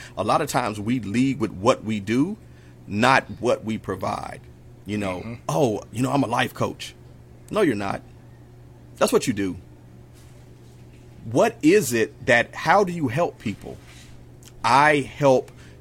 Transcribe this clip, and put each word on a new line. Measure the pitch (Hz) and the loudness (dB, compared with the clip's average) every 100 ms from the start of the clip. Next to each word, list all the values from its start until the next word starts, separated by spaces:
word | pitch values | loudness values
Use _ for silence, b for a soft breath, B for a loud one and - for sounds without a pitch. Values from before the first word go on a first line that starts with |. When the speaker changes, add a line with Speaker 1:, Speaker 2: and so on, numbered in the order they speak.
| B - | B -4
Speaker 1:
A | |
lot | 107 160 | 0 0
of | 143 | 0
times | 139 117 107 | -2 -4 -4
we | 104 127 | -4 -4
lead | 98 113 135 131 | -2 0 0 -2
with | 113 | -6
what | 90 110 - | 0 0 0
we | 104 107 | -2 -6
do, | 98 120 175 214 B B B B - | -2 0 0 -6 B B B B -8
not | 104 127 131 - - | 0 4 4 0 -4
what | 113 110 107 | -2 -2 -2
we | 110 | -8
provide. | - 92 104 101 - - - - - - - | -8 -6 -6 -6 -8 -14 -20 -20 -20 -16 -8
You | 104 | -6
know, | 98 90 | -4 -6
Speaker 2:
Mm-hmm. | 107 120 - | -10 -10 -4
Speaker 1:
"Oh, | 160 127 101 - | 0 0 -2 -8
you | 113 | -6
know, | 127 | 0
I'm | 139 | 0
a | 110 | 2
life | 120 120 | 0 -2
coach." | - 104 - - - - - - - - | -2 -4 -6 -14 -18 -20 -20 -20 -20 -6
No, | 202 | 0
you're | 175 104 | 0 0
not. | 98 - - - - - - - - - - - | -4 -6 -10 -20 -20 -20 -20 -20 -20 -20 -20 -2
That's | 214 | 0
what | 220 - | 2 0
you | |
do. | 101 98 90 - - - - - - - - - - - - - - - - 113 | -2 -4 -6 -14 -20 -20 -20 -20 -20 -20 -20 -20 -20 -20 -20 -20 -20 -20 -18 -2
What | 131 226 - | 2 2 4
is | 151 208 123 | 4 4 4
it | 117 107 - 110 | 0 0 -2 2
that, | 120 113 - | 2 2 -2
how | 160 196 | 2 4
do | 185 | 2
you | 170 131 | 0 -2
help | 139 175 - | 0 -2 -4
people? | 107 - 69 - B B B B - - - - | -8 -8 -12 -16 B B B B -20 -20 -20 -4
I | 113 131 151 147 | 2 6 6 4
help, | 127 - 139 127 - B B B | -2 2 4 4 2 B B B